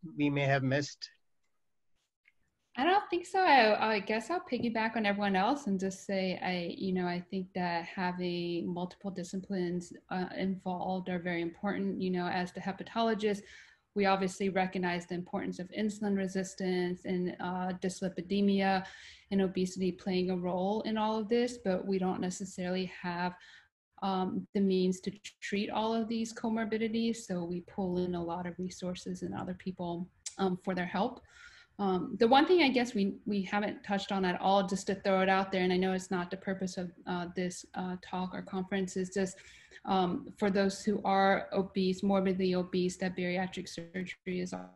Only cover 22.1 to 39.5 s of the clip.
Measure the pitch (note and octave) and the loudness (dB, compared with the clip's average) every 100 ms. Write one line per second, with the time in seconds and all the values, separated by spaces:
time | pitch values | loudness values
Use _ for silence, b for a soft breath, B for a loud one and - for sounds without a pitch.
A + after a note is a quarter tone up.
22.1 | - F3+ F3+ F#3+ - F3+ F#3 F#3 - F3+ | 0 -2 -4 -8 -6 -4 -2 -4 -4 -4
23.1 | F3 F3+ F3+ B B B _ _ - G3 | 0 -2 -4 B B B _ _ -6 -2
24.1 | F#3+ F#3 F#3+ F#3 G#3 G3 F#3 F#3 F#3 - | 0 0 -2 -2 2 4 4 4 2 -4
25.1 | F#3 - - - G3+ G#3 G#3+ A3 A3+ A3 | -8 -16 -14 -6 -2 -2 -2 0 0 -2
26.1 | A3+ A3+ - A#3 A3 A3 A3 A3+ A3+ A3+ | -2 -4 -4 -2 -2 -2 -2 -2 0 0
27.1 | A3+ - F3+ E3+ F3+ F3 - F#3+ F3+ F3+ | -2 -4 -4 -4 -6 -8 -4 -2 0 0
28.1 | F3 E3+ F3 F3 E3+ F#3 - F3+ F3+ - | -2 -4 -4 -6 -6 -8 -6 -8 -6 -8
29.1 | F3+ F3+ G3 F#3 F#3 - F#3 F3 E3+ F3+ | -6 -6 -6 -6 -6 -8 -6 -6 -6 -8
30.1 | _ - - F#3+ F3+ - F3+ F3+ F3+ A3+ | _ -18 -2 -2 0 -2 -2 -2 0 -2
31.1 | B3 - B B B B - G3+ F#3 - | -2 -20 B B B B -2 0 2 0
32.1 | F#3+ A#3 C4+ D#4+ F4+ C#4 A#3+ A#3+ G#3 G3 | 2 6 8 8 8 8 4 2 2 0
33.1 | - - G#3 F#3 G#3 G#3 - - G3+ F#3+ | 0 -2 -2 0 0 -2 -6 -4 -4 0
34.1 | G3 F#3 F3+ - G3 F#3 F#3+ - F#3+ G3 | 0 0 2 4 4 4 -2 -2 -2 2
35.1 | F#3+ F#3+ F#3+ F#3+ F#3+ F3+ F3+ F#3+ F#3 F#3 | 4 6 4 4 2 4 4 4 0 -2
36.1 | F#3+ F3 F#3 - F#3+ F#3+ F#3+ F3+ - - | -4 -4 -6 -4 -4 -4 -6 -8 -10 -6
37.1 | F3+ F3 F3+ F3+ F3+ - - F#3 F#3 - | -4 -4 -2 -4 -4 -10 -8 -6 -6 -6
38.1 | F#3 F#3 F#3 F3+ F#3+ F#3 G3 F#3 F#3+ F#3 | -6 -4 -6 -6 -6 -2 -2 -2 -2 -4
39.1 | G3 F#3+ - B | -2 -2 -4 B